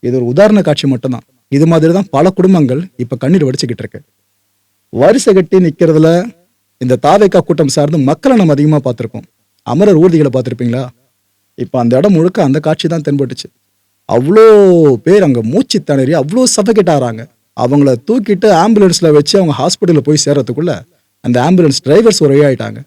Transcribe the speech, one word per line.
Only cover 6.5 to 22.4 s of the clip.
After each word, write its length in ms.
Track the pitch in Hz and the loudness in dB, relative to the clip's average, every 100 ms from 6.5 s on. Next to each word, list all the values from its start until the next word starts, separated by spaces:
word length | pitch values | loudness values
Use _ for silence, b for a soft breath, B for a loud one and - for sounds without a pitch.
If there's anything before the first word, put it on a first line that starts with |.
| _ _ _ | _ _ _
இந்த 200 | 127 127 143 | -4 -2 2
தாவேக்கா 340 | 190 208 190 - | 2 2 0 -2
கூட்டம் 240 | 160 147 143 | -2 -2 -2
சார்ந்து 260 | 147 160 131 | -2 -2 -2
மக்களை 260 | 160 269 247 | -2 0 2
நம்ம 140 | 175 139 | 2 2
அதிகமா 240 | 147 151 131 | 0 0 -2
பார்த்திருப்போம். 400 | 120 113 110 - _ _ _ - | -8 -10 -12 -18 _ _ _ -6
அமரர் 340 | 131 208 170 180 | 0 2 4 2
ஊர்திகளை 280 | 165 147 127 | 2 0 -2
பார்த்திருப்பீங்களா? 480 | 120 113 123 123 123 _ _ _ _ _ _ - 123 | -6 -6 -6 -6 -8 _ _ _ _ _ _ -12 -6
இப்ப 100 | 131 120 | -2 0
அந்த 80 | 127 | 2
இடம் 160 | 196 180 | 2 2
முழுக்க 300 | 170 185 151 | 0 0 -2
அந்த 100 | 135 151 | -2 -2
காட்சி 180 | 156 165 165 | -4 -4 -6
தான் 120 | 151 | -4
தென்பட்டுச்சு. 420 | 143 131 131 - _ _ _ _ _ _ 120 | -4 -4 -8 -18 _ _ _ _ _ _ -2
அவ்வளோ 280 | 131 214 220 214 196 170 156 120 156 | 2 4 6 6 6 4 2 2 2
பேர் 180 | 202 175 | 2 2
அங்க 140 | 120 110 | 0 -2
மூச்சு 260 | 170 277 208 - | -4 -2 -6 -2
திணறி 260 | 139 131 160 | -2 0 -2
அவ்வளோ 240 | 156 220 254 | -2 -2 -2
சஃபகேட் 380 | - 208 220 180 | 0 0 0 2
ஆறாங்க. 280 | 147 123 110 117 _ _ - | 0 -2 -8 -16 _ _ -6
அவங்கள 300 | 120 143 143 120 - | -2 2 2 0 -2
தூக்கிட்டு 400 | 240 208 190 220 175 | -4 -2 0 2 2
ஆம்புலன்ஸ்ல 480 | 196 214 190 165 170 151 | 2 2 2 2 2 2
வச்சு 180 | 147 196 | 2 0
அவங்க 140 | 175 131 | 0 -2
ஹாஸ்பிட்டல்ல 440 | 143 - 180 156 135 | -4 -4 0 0 0
போய் 160 | 151 - | -2 -2
சேர்றதுக்குள்ள 480 | 143 117 120 170 107 - _ _ _ 123 | -2 -4 -6 -6 -8 -12 _ _ _ -4
அந்த 120 | 123 139 | 0 2
ஆம்புலன்ஸ் 320 | 185 165 135 - | 2 2 0 0
டிரைவர்ஸ் 360 | 165 226 185 147 | 2 2 2 0
ஒரு 60 | |
வழியாயிட்டாங்க. 460 | 139 | 2